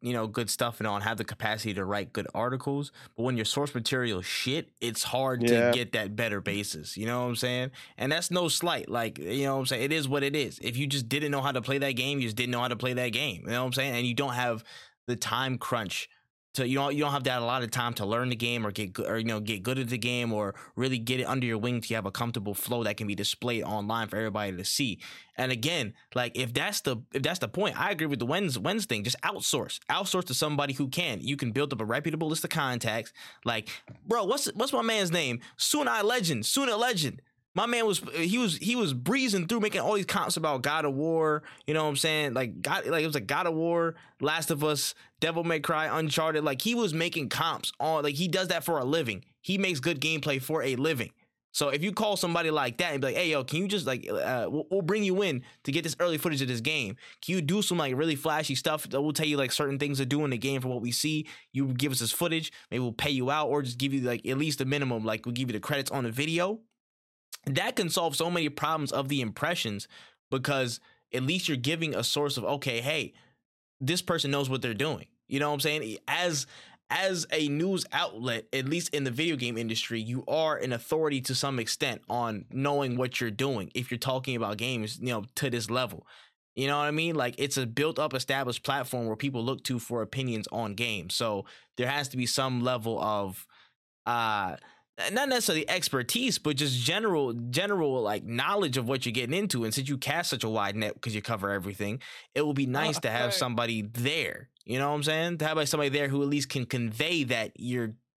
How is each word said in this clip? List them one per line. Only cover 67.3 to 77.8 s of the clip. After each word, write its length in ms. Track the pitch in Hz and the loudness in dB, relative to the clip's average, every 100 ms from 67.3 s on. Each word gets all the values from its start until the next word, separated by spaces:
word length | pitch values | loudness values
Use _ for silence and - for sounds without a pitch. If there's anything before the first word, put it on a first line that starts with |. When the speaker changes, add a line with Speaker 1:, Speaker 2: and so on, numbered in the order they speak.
| - - | -8 -2
Speaker 1:
That 300 | 135 208 - | 0 0 2
can 140 | 175 | 2
solve 260 | 185 165 139 | 2 2 2
so 140 | 165 | 2
many 180 | 175 151 | 2 0
problems 440 | 147 151 160 143 | 0 0 0 0
of 160 | 135 135 | 0 0
the 120 | 143 | 0
impressions, 680 | 113 - 151 175 117 101 - - - _ - | -2 -2 -2 0 -2 -4 -8 -16 -20 _ -4
because 500 | 131 127 139 123 113 - _ _ | -2 0 0 0 -4 -12 _ _
at 80 | 127 | -2
least 260 | 131 180 180 | 0 0 0
you're 80 | 135 | 0
giving 380 | 123 165 160 | 0 0 0
a 100 | 98 | 0
source 320 | 117 147 143 123 | 0 2 0 0
of, 80 | |
"Okay, 360 | 98 143 135 117 | -2 -2 0 -2
hey, 340 | 131 156 104 - - _ _ _ _ - | 0 -2 -4 -10 -20 _ _ _ _ -4
this 220 | 131 180 | 0 0
person 280 | - 165 143 | 2 0 2
knows 200 | 143 131 | 2 2
what 120 | 131 | 0
they're 120 | 127 | -2
doing." 340 | 104 151 110 - _ - | 0 -2 -4 -8 _ -4
You 120 | 139 | 0
know 80 | 147 | 0
what 40 | |
I'm 60 | 147 | 2
saying? 380 | 147 151 110 107 - | 0 0 -4 -6 -2
As, 380 | 156 180 147 127 - - - - | 0 2 0 -4 -12 -20 -14 -2
as 360 | 165 190 180 147 | 0 2 0 0
a 160 | 156 147 | 0 2
news 380 | 147 185 185 | 2 2 0